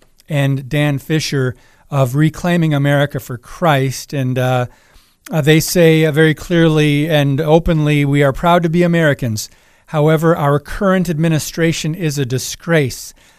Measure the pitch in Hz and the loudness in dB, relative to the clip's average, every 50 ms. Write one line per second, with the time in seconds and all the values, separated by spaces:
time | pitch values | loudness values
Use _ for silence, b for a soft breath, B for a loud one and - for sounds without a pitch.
0 | _ _ _ _ _ - 160 143 139 139 135 135 135 120 147 147 147 147 143 131 | _ _ _ _ _ -6 -4 -2 0 0 -2 -4 -4 -4 -4 -2 0 -2 -2 -4
1 | - - 156 156 - - 151 139 127 127 120 b b b b b b b 147 139 | -4 -4 -4 -4 -2 -2 -2 -2 -2 -2 -4 b b b b b b b -2 -2
2 | 135 123 127 147 156 156 - - - 175 175 175 160 156 147 139 139 143 143 143 | 0 0 0 0 0 0 0 -2 -4 -2 0 0 0 0 0 0 0 2 2 2
3 | 143 139 - 135 - - 131 113 - - - - 180 165 147 135 135 135 123 - | 0 -2 -4 -8 -10 -10 -12 -14 -14 -16 -8 -2 0 2 2 2 0 -2 -6 -8
4 | - - 151 139 131 127 127 127 127 127 127 123 123 120 b b b b b b | -10 -10 -6 -4 -4 -4 -2 -2 -2 0 0 -2 -2 -4 b b b b b b
5 | b b b b b - - 160 135 151 156 160 - - - 185 165 160 160 160 | b b b b b -6 -4 0 2 4 4 4 2 2 2 4 4 4 4 4
6 | 160 156 139 151 160 156 151 - - - 175 170 165 160 156 156 151 151 143 143 | 2 2 2 2 2 2 2 -2 -4 -2 0 2 2 4 4 2 2 2 2 0
7 | 147 165 160 147 143 139 139 135 160 151 156 170 165 - 170 156 151 147 151 147 | 0 0 0 0 0 0 0 -2 2 2 2 2 4 2 0 0 0 2 2 2
8 | 143 139 139 143 143 139 127 - - 170 175 180 170 170 156 175 175 170 170 170 | 2 2 2 2 2 2 0 0 0 2 2 2 2 0 0 2 2 2 2 2
9 | 165 147 139 - 135 117 107 107 - - b b b b b b b b - 156 | 2 2 0 0 -2 -4 -6 -6 -8 -12 b b b b b b b b -2 0
10 | 147 156 160 156 165 160 170 170 151 143 143 143 - - - - 208 190 185 190 | 2 2 2 2 2 2 0 2 2 0 0 0 -2 -6 -6 -2 0 0 0 0
11 | 175 175 170 147 165 170 160 147 - - - 170 165 165 156 - - 156 160 190 | 0 -2 -2 -2 0 0 0 -2 -4 -6 -4 -2 0 0 0 -2 -4 -6 -6 -4
12 | 175 151 139 147 139 120 131 123 - - - - - 170 165 156 143 120 - - | -4 -4 -4 -4 -4 -4 -4 -6 -6 -8 -12 -10 -4 -2 0 0 0 -2 -4 -10
13 | - - - b b b b | -14 -18 -20 b b b b